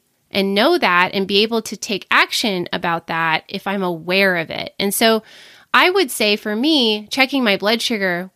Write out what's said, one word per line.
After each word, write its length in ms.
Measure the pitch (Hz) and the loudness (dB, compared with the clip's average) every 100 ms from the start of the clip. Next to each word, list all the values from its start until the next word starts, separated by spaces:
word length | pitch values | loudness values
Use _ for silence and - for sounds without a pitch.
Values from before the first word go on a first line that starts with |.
| _ _ _ | _ _ _
and 240 | 202 196 | -4 0
know 220 | 196 269 349 | 2 2 2
that 380 | 202 175 185 | 2 2 2
and 120 | 202 196 | 0 0
be 160 | 202 | 2
able 200 | 214 226 | 2 -2
to 140 | - 208 | -4 -8
take 300 | - 185 - | -6 -6 0
action 580 | 240 370 - 226 185 175 | 2 2 0 -2 -2 -4
about 360 | 180 175 170 - | -4 -4 -4 -4
that 380 | 165 165 160 - | -2 0 -2 -4
if 180 | 196 202 | -8 -6
I'm 160 | 202 | -4
aware 540 | 185 165 170 190 196 175 | -4 -4 -2 2 2 0
of 140 | 160 | -4
it. 240 | - - - | -8 -8 -6
And 140 | 202 | -4
so 300 | - 226 220 - - - - _ | 2 2 2 -2 -20 -20 -20 _
I 180 | 247 330 | 2 4
would 200 | 392 277 | 2 0
say 260 | - 214 208 | 0 0 0
for 180 | 214 | -2
me, 520 | 208 294 311 226 208 208 | -2 2 2 2 0 -2
checking 320 | - 262 277 | -2 0 0
my 140 | 233 190 | 0 2
blood 260 | 202 233 | 0 0
sugar 480 | - 220 190 175 185 | -2 -2 -2 -2 -6